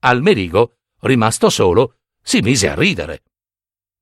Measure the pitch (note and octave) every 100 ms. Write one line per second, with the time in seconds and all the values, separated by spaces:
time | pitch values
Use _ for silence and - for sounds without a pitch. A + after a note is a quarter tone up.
0 | B2+ B2 D#3 F#3 F2+ F2 A#2 _ _ _
1 | A2 B2+ A2 - A3 - G2+ F2 B2+ _
2 | _ _ - B3 A2+ C3 F#2+ D2 G2+ F#2
3 | D2+ D2+ _ _ _ _ _ _ _ _